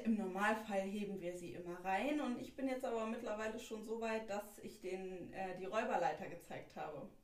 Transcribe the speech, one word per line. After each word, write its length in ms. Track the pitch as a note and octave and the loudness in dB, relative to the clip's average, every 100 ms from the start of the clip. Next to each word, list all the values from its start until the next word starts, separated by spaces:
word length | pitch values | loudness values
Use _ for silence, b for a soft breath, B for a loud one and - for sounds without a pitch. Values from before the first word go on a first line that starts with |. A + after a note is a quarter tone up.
im 120 | A3+ G#3 | 4 4
Normalfall 640 | F#3+ F3+ G#3 A3+ G#3 G3 | 4 4 4 4 4 2
heben 400 | G3 G#3 G3 F#3 | 2 0 -2 -2
wir 160 | F3 F3 | -2 -4
sie 180 | E3+ | -6
immer 280 | F3+ F3 F3 | -6 -6 -4
rein. 360 | F#3+ F#3+ B3+ D4+ | 2 2 4 2
Und 200 | B3+ B3 | 2 0
ich 160 | - - | -4 -2
bin 120 | C4 | 0
jetzt 160 | B3+ | 2
aber 220 | B3 A3+ A3 | 2 2 0
mittlerweile 520 | A#3+ A3+ G#3+ A3 A#3 | 0 -2 0 -2 -2
schon 240 | - A3 | -6 -6
so 160 | G#3+ A3 | -4 -2
weit, 280 | A3+ A3 A3 | 0 0 0
dass 300 | G#3 - - | -2 -4 -8
ich 180 | - - | -12 -8
den, 520 | F3+ F#3 F#3+ F#3 - | -4 -2 -2 -6 -6
äh, 240 | - F#3 F3 | -4 -4 -2
die 80 | F#3 | 0
Räuberleiter 600 | A3 B3 - E3 - F3 | 2 4 4 4 2 -4
gezeigt 480 | - - C3 - - | -8 -8 -10 -8 -6
habe. 320 | D#3 D3+ G3 - | -6 -6 -8 -12